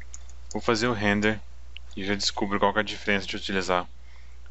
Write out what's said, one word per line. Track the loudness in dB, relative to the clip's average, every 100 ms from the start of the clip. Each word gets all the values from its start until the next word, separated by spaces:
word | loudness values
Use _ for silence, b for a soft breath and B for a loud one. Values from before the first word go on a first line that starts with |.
| -8 -8 -8 -8 -6
Vou | -2
fazer | 2 4 4
o |
render | 2 4 6 4 2 -4 -10 -8 -8 -8 -4
e |
já | -2
descubro | 0 0 0 0 4
qual | 4
que | 4
é |
a |
diferença | 0 -2 2 2 2
de | -4
utilizar | -2 0 2 2 0 -6 b b b b b